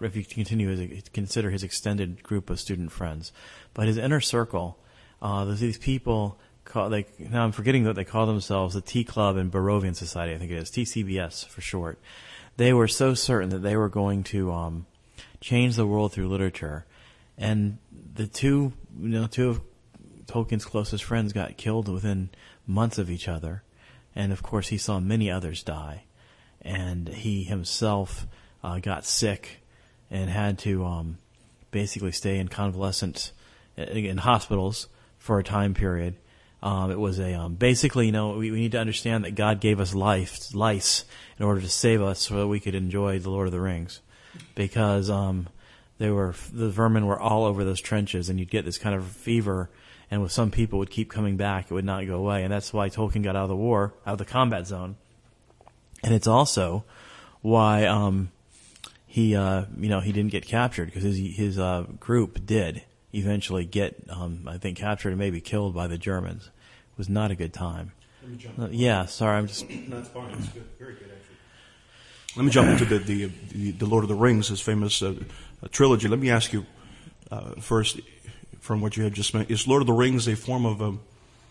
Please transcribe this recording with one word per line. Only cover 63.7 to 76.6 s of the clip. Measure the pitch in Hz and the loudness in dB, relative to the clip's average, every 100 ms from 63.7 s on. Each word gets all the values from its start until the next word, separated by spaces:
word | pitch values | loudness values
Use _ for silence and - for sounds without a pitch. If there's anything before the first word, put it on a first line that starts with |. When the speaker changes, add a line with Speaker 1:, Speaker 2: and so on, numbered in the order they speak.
| 101 98 - - | 0 -2 -4 -14
Speaker 1:
um, | 87 87 85 78 | -8 -8 -8 -10
I | 87 | -8
think, | 98 87 | -8 -6
captured | 104 104 101 | -4 -2 -2
and | 92 | 0
maybe | 98 85 | -2 -2
killed | - 107 101 | -2 -2 -2
by | 87 87 | -2 -4
the | 85 | -4
Germans. | 92 92 87 85 - | -2 -2 -4 -8 -14
It | _ - - _ - | _ -20 -20 _ -10
was | 95 | -2
not | 104 107 | 0 0
a | 90 | 0
good | 82 | -4
time. | - 175 85 85 - - - | -4 -6 -6 -10 -14 -20 -20
Speaker 2:
Let | 127 | -16
me | 120 | -16
jump | 117 113 | -12 -8
Speaker 1:
Uh, | |
Speaker 2:
in. | 113 | -6
Speaker 1:
yeah, | 113 123 101 | 0 2 2
sorry, | 90 - 110 104 | 0 0 2 2
I'm | 104 | 0
just | - - | -4 -10
Speaker 2:
<clears throat> | - 131 | -12 -10
No, | 120 | -12
it's | 120 | -12
fine. | 127 120 | -12 -12
It's | 104 101 | -8 -8
good. | 117 113 - | -10 -16 -18
Very | 127 | -18
good, | 104 98 | -18 -18
actually. | 98 - 92 - - - - - - - - - 117 | -20 -20 -20 -20 -20 -20 -20 -20 -20 -20 -20 -10 0
Let | 135 | 4
me | |
jump | 127 - | 6 6
into | - 117 | 6 6
the, | 107 | 4
the, | 98 101 98 90 101 | 2 -2 -2 -6 -10
the, | 107 101 | -6 -4
the | 90 107 | -2 2
Lord | 113 | 4
of | 104 | 4
the | |
Rings, | 104 123 110 104 | 4 6 6 2
his | 101 | -2
famous, | - 107 104 - | 0 0 2 0
uh, | 98 95 - - - - | -2 -4 -8 -14 -18 -16
uh, | - | -4
trilogy. | - 139 117 104 | 6 6 6 4
Let | 117 | 2
me | 131 | 4
ask | 113 113 | 4 4
you, | 107 | -2